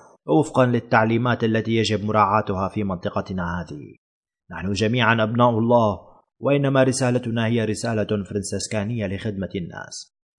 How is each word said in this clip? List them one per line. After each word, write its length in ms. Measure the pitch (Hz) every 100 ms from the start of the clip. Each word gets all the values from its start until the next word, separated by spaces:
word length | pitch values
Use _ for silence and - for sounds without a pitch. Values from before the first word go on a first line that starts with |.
| - _ -
ووفقًا 380 | 156 143 - 123
للتعليمات 760 | 131 - 117 110 117 123 117
التي 280 | 117 113 110
يجب 340 | 113 107 107 107
مراعاتها 640 | 107 101 107 104 95 95
في 140 | 107
منطقتنا 600 | 98 90 101 101 95 92
هذه. 400 | 87 87 78 76 64 - _ _ _ _ -
نحن 200 | 90 90
جميعًا 520 | 98 107 123 113 113
أبناء 260 | 110 117 123
الله، 500 | 113 117 120 110 92 - - _ -
وإنما 440 | 123 143 139 135
رسالتنا 640 | 131 127 123 123 117 117 110
هي 200 | 117 110
رسالة 580 | 104 117 110 104 104 95
فرنسيسكانية 800 | 101 95 101 - 107 101 120 101
لخدمة 420 | 98 113 98 90 98
الناس." 600 | 82 - - - - _ _